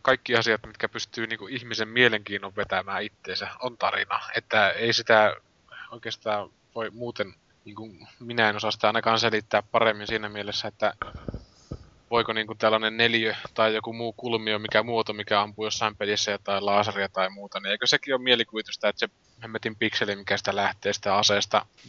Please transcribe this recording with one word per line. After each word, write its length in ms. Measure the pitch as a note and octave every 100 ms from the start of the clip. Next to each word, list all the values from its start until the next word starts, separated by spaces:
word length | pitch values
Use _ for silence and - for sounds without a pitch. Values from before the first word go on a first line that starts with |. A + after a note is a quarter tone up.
kaikki 340 | - C3 - A#2
asiat, 320 | A2+ A2 A2
mitkä 220 | G#2 A2+
pystyy 380 | A2 - - A2+
niinku 200 | A2+ G2+
ihmisen 400 | B2+ A#2+ A2 A2
mielenkiinnon 680 | A#2 B2 G#2+ G#2 G2+ G2 G2
vetämään 480 | G2 F#2+ F#2+ G2
itteensä, 440 | G#2 - - F#2 G2+ -
on 180 | B2+ A#2
tarina. 420 | - G2 - - - -
Että 340 | - A2 G2
ei 240 | F2+ A#2
sitä 420 | A#2 A2+ A2 G#2+ - _ _ _ - -
oikeastaan 580 | A#2+ A2+ - A2 G#2 F#2+ _ _ A#2
voi 140 | A2
muuten, 440 | G#2+ A#2+ - G2 - _ _ -
niinku, 240 | G#2 A2 F2+ - -
minä 300 | A#2+ A#2+ A2
en 60 | G#2
osaa 160 | G#2+
sitä 160 | - G#2+
ainakaan 320 | A2+ A2+ A2+
selittää 440 | A2+ G#2+ G#2 G#2+ -
paremmin 360 | A#2 A2+ G#2 G#2
siinä 220 | A2+ G#2
mielessä, 380 | G#2 G2+ - G#2+
että 260 | - G#2+ - - - - - - _ _ - - _ _
voiko 220 | A#2 A2+
niinku 220 | A2 G#2+ G#2+
tällainen 420 | A2 A2 A2 A2
neliö 380 | A#2 A#2 A2 G#2 -
tai 200 | - A2 A2
joku 180 | A2+
muu 200 | A2+ A#2
kulmio, 460 | - A#2+ A2+ A2 G#2+
mikä 240 | G#2+ G#2+
muoto, 300 | A2+ A2+ G#2+
mikä 280 | G#2+ G2+ G#2
ampuu 240 | G#2 G#2 G#2+
jossain 300 | - A2 G#2
pelissä 360 | G#2 G#2 -
jotain 340 | G2+ - G2 G2+
laseria 440 | G2+ G#2+ G2+ G2
tai 200 | F#2+ F#2+
muuta, 300 | G2 G2+ G2
niin 120 | G2
eikö 160 | G#2 A#2+
sekin 260 | D3 C#3+
ole 100 | C3
mielikuvitusta, 680 | B2+ A#2 A2+ A2 - - G#2
että 100 | -
se 100 | A2 _ _ _
hemmetin 320 | A#2 A2 A2+ G#2+
pikseli, 400 | A2 - G#2 G2+
mikä 220 | G2 G2+
sitä 180 | - G2
lähtee 380 | G2 G2 G2
sitä 220 | G2+ G2+ G2
aseesta 500 | G#2+ G2+ - G#2 - _